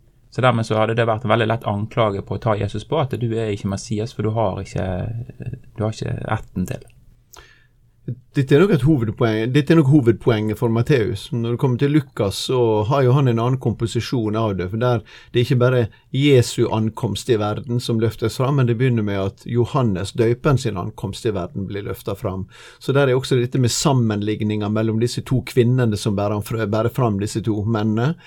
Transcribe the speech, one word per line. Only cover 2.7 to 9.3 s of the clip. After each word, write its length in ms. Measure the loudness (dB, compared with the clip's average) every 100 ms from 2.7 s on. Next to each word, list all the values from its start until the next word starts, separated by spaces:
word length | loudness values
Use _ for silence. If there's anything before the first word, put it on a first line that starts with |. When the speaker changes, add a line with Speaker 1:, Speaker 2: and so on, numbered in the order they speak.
| -6
Speaker 1:
på, 180 | -4 -2
at 160 | -2 -2
du 160 | -4
er 220 | -2 -4 -4
ikke 140 | -4
Messias, 440 | -6 -4 -6 -6
for 100 | -4
du 80 | -2
har 260 | 0 -2 -2
ikke, 280 | -6 -6 -4 -4 -4 -8 -10 -12 -10 -12 -12 -6
du 60 |
har 80 | -6
ikke 360 | -4 -6 -6 -4
ætten 400 | -6 -6 -6 -6
til. 160 | -6 -14 -20 -20 -20 _ -20 -20 _ _ _ _ _ -12 -12 -6 -2
Speaker 2:
Dette 180 | 4
er 60 | 6
nok 100 | 6
et 140 | 4 4
hovedpoeng, 640 | 2 0 0 0